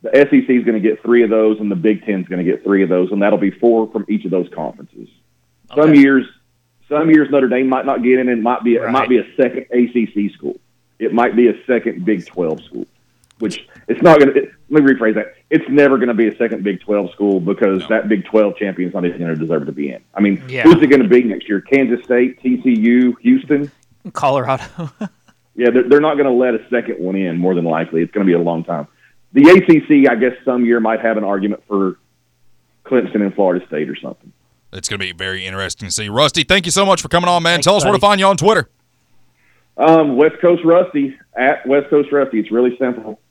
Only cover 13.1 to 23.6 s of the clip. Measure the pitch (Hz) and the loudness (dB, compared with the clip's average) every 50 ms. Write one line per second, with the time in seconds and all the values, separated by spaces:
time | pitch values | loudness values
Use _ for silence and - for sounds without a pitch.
13.1 | _ _ _ _ _ _ 113 104 - - - _ _ - _ - 123 - - 175 | _ _ _ _ _ _ -8 -8 -8 -10 -16 _ _ -20 _ -8 -6 2 6 6
14.1 | 160 151 143 135 135 - - - _ _ _ _ 143 156 143 135 135 - 117 110 | 8 8 6 4 4 0 -2 -2 _ _ _ _ 2 2 4 4 2 2 0 -2
15.1 | 107 110 101 - - _ _ _ 156 156 - - 131 147 143 143 135 123 120 123 | -2 -2 -6 -8 -14 _ _ _ -2 -2 -2 0 2 4 4 4 4 2 0 -2
16.1 | 117 107 117 107 101 - 120 110 104 - 92 101 95 87 - - 104 104 95 90 | 0 0 0 -2 -2 -4 -6 -4 -4 -6 -6 -6 -6 -6 -6 -4 -4 -4 -4 -6
17.1 | - _ 101 104 98 95 85 92 98 - 117 98 95 95 82 76 110 110 - 104 | -6 _ -2 0 0 0 -2 -4 -4 -2 -2 -2 -2 -2 -4 -4 -4 -4 -2 -2
18.1 | 110 98 87 - - 110 107 101 - - 107 98 92 87 92 87 87 95 87 87 | -4 -4 -4 -2 0 0 0 0 -2 -6 -8 -8 -6 -6 -8 -6 -6 -6 -6 -6
19.1 | - - 87 85 80 76 80 80 85 78 71 67 - - 73 69 62 - _ _ | -6 -6 -8 -8 -6 -6 -6 -4 -4 -4 -4 -8 -10 -8 -10 -10 -10 -14 _ _
20.1 | _ 98 101 101 98 - - 127 127 127 117 107 165 - 156 131 139 135 123 101 | _ -2 0 0 0 -4 -6 -12 -8 4 8 8 8 8 6 2 4 2 4 4
21.1 | 120 123 123 113 95 - - - 104 95 - - 135 139 135 113 120 120 - - | 2 2 2 0 -6 -8 -6 -6 -6 -6 -4 -2 0 0 0 0 -2 -4 -4 -4
22.1 | 123 123 123 131 127 _ - 127 127 123 123 131 120 110 107 117 120 127 127 123 | 0 0 0 -2 -4 _ -4 -4 -4 -2 0 -2 0 2 2 2 2 2 2 0
23.1 | 120 - - 120 127 135 135 - 151 143 | -2 -2 0 0 0 0 0 -2 -2 -2